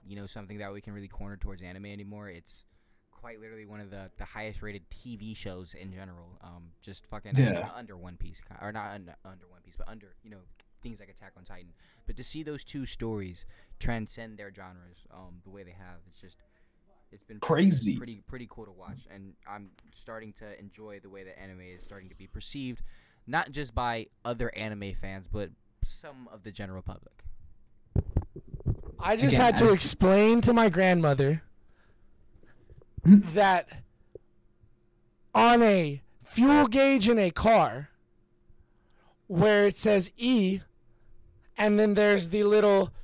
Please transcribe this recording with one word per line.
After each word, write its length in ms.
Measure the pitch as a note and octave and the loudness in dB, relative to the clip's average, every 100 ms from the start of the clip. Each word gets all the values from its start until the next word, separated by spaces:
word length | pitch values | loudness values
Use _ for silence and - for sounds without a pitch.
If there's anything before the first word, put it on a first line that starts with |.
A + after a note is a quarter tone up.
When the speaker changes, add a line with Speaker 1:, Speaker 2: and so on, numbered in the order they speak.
| - | -20
Speaker 1:
you 100 | G2+ | -18
know, 100 | G2+ | -18
something 300 | A2+ G2 G#2 | -18 -18 -16
that 160 | G2 | -14
we 80 | G2+ | -16
can 120 | G#2+ | -18
really 140 | G2+ G2 | -18 -16
corner 300 | - G2+ G2 | -16 -16 -12
towards 240 | - F#2 | -12 -12
anime 240 | F2+ F#2+ G2+ | -16 -16 -16
anymore. 440 | G2+ G2+ G#2 G2+ | -16 -18 -18 -18
It's 340 | F2 - - _ _ _ _ _ | -20 -20 -20 _ _ _ _ _
quite 280 | _ A#2 A2 | _ -20 -20
literally 260 | A2 A2 G#2 | -20 -20 -20
one 140 | G#2 | -18
of 100 | G2+ | -18
the, 220 | G2 F#2+ - | -18 -18 -18
the 80 | G2+ | -16
highest 360 | G#2+ A2 G2+ | -14 -12 -12
rated 280 | G#2+ G2+ - | -12 -14 -16
T 260 | - B2+ A2 | -18 -16 -16
V 180 | G#2+ | -14
shows 400 | G#2+ G2+ F#2 F2 | -14 -14 -14 -16
in 180 | - F#2+ | -18 -18
general. 440 | F#2 F#2+ F2 E2+ F#2 | -18 -18 -20 -20 -20
Um, 300 | F2 F2 E2+ _ | -20 -20 -20 _
just 240 | - F#2 _ | -20 -20 _
fucking 280 | G#2+ G#2 C3 | -16 -4 0
Speaker 2:
Yeah. 320 | B2 F2 - - | 0 0 -8 -14
Speaker 1:
under 200 | - F#2 | -18 -18
One 200 | F2+ F3 | -18 -12
Piece, 220 | - - | -12 -12
ki-, 140 | - - | -20 -16
or 100 | G#3 | -14
not 220 | G#3+ G2+ | -12 -12
under, 220 | G2+ F2 - F#2+ | -14 -18 -20 -20
under 220 | F#2 F2+ | -20 -20
One 140 | F2+ | _
Piece, 140 | F2+ - | _ -12
but 100 | - | -12
under, 280 | A2 G2+ - | -12 -20 -20
you 60 | A2 | -20
know, 120 | G2+ F2+ - _ _ | -20 -20 -20 _ _
things 180 | B2 G#2+ | -18 -18
like 100 | G2 | -20
Attack 240 | F2+ G2 - | -20 -20 -20
on 60 | F#2 | -20
Titan. 280 | F2+ F2+ E2 _ _ - | -20 -20 -20 _ _ -12
But 100 | A2+ | -10
to 60 | |
see 200 | B2 D3+ | -10 -12
those 200 | D3+ D3 | -10 -12
two 220 | - C#3+ B2+ | -12 -12 -10
stories 600 | - A2+ G#2+ F#2 E2+ - - _ - | -8 -8 -6 -10 -14 -18 -20 _ -6
transcend 580 | - A2+ G#2+ - A2+ G#2+ | -4 -4 -8 -14 -18 -18
their 160 | G2+ | -20
genres, 520 | F#2+ F#2 F2+ F2 - - | -20 -20 -20 -20 -20 -20
um, 300 | F2+ F#2 F2+ | -20 -20 -20
the 60 | F#2+ | -20
way 140 | G2 | -20
they 80 | F2+ | -20
have, 280 | F2+ F#2 F2 F2+ | -20 -20 -20 -20
it's 120 | _ | _
just, 180 | F#2 _ _ _ _ _ _ _ _ | -20 _ _ _ _ _ _ _ _
it's 120 | G#2 | -20
been 160 | _ G#2+ | _ -12
Speaker 2:
Crazy. 580 | - D#3 G3 C#3 A2 - | -2 2 2 2 -2 -6
Speaker 1:
pretty, 240 | A#2+ G#2+ - | -8 -16 -16
pretty 200 | B2+ A#2+ | -18 -16
cool 160 | - G#2 | -20 -20
to 60 | |
watch, 360 | F#2 F2+ - - | -20 -20 -20 -20
and 240 | G2+ G2 - - | -20 -20 -20 -20
I'm 240 | G#2 G2+ _ A2+ - | -20 -20 _ _ -20
starting 360 | - A2+ A2 | -18 -18 -18
to 260 | - G#2+ G2+ | -20 -20 -20
enjoy 400 | G2+ G#2+ G#2+ G2+ | -20 -20 -20 -20
the 100 | F#2+ | -20
way 140 | G2 | -20
that 160 | F#2 F2 | -20 -20
anime 220 | G2 F#2 | -20 -20
is 220 | F2+ F2+ | -20 -20
starting 240 | - G2 F#2 | -20 -20 -20
to 60 | - | -20
be 120 | F#2+ | -18
perceived, 560 | A2+ - C#3+ B2+ A#2 - - _ _ - | -16 -14 -12 -12 -10 -12 -12 _ _ -8
not 260 | D3+ F3 | -6 -6
just 220 | D3 C3 | -10 -10
by 340 | A#2+ A#2+ A2+ - _ | -6 -4 -6 -10 _
other 300 | A#2+ A#2+ A#2 - | -10 -6 -8 -8
anime 380 | G#2+ G#2 G2 | -10 -10 -10
fans, 340 | F#2+ F#2+ F#2+ F2+ | -8 -8 -12 -10
but 220 | G#2 G2+ - _ _ - | -8 -8 -14 _ _ -6
some 420 | - D#3 C3 A#2+ | -6 -16 -20 -20
of 120 | A2 | -18
the 80 | G2+ | -18
general 300 | F#2+ G2 F#2 | -12 -12 -10
public. 420 | - F2+ - _ - - - - - _ _ - - - - - - - - - - - | -12 -14 -18 _ -14 -14 -16 -20 -20 _ _ -2 0 -4 -6 -12 -18 -8 -6 -6 -8 -8
Speaker 3:
I 140 | F3+ A3+ | -2 2
just 200 | C4+ B3 | 4 6
Speaker 2:
Again, 100 | A#3+ | 4
Speaker 3:
had 40 | G#3+ | 6
to 60 | A#3 | 6
Speaker 2:
as 80 | |
Speaker 3:
explain 680 | F#3+ - - F#3 G3 G#3+ A#3 | 6 4 4 4 6 6 4
to 120 | A#3+ | 4
my 160 | A#3 A3+ | 4 4
grandmother 720 | E3+ F#3 F3 D#3 C#3 C#3 D#3+ - _ _ _ _ _ _ _ _ - - - _ - - - E3 | 4 4 4 2 2 2 0 -6 _ _ _ _ _ _ _ _ -20 -20 -20 _ -20 -20 0 8
Speaker 2:
Hmm? 140 | G3+ F3 | 8 8
Speaker 3:
that 360 | E3+ G3 F3+ - - - _ _ - - _ _ _ _ _ _ _ _ _ _ | 2 2 2 -2 -14 -20 _ _ -20 -20 _ _ _ _ _ _ _ _ _ _
on 280 | - A#3 A#3+ | 2 6 6
a 380 | A3+ F#3+ D3+ C#3+ - _ | 6 4 0 -6 -14 _
fuel 440 | - - C4+ D4 C4 | -8 2 6 6 4
gauge 400 | C4 C#4 C4+ G3+ | 4 4 4 4
in 100 | A3+ | 4
a 140 | F#3 | 2
car 580 | - G#3+ A3 C#3+ A#2+ C#3+ _ _ _ _ _ _ - _ _ _ _ _ _ - | 0 4 4 4 -2 -12 _ _ _ _ _ _ -20 _ _ _ _ _ _ -6
where 380 | F3 G#3+ G#3 G3+ | 2 4 6 4
it 100 | - | 2
says 340 | A3 G3+ F3 - | 2 2 0 -4
E, 420 | A#3+ B3 F#3 F#3+ - _ _ _ - - - _ _ - | 0 2 2 -2 -8 _ _ _ -20 -20 -20 _ _ -2
and 220 | G#3 G#3 | 2 4
then 140 | G#3+ | 4
there's 360 | G3+ G#3 G3+ E3+ | 4 4 2 0
the 140 | G#3 | 0
little, 480 | G#3 G#3+ G#3 G3 F#3 - | 4 4 6 4 2 -6